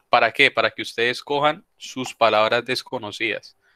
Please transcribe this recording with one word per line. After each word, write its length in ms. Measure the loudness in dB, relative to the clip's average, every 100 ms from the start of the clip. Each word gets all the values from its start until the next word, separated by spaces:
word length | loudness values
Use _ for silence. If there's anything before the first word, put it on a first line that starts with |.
| 0
¿Para 240 | 2 2
qué? 180 | 4 2
Para 180 | 4 -2
que 120 | -2
ustedes 420 | -12 -4 -2 -2
cojan 420 | -6 0 0 -2 _ _
sus 360 | -16 -10 -10
palabras 520 | 0 2 4 2 0 -2
desconocidas. 880 | -8 -6 -12 -10 -8 -6 -6 -10 _ _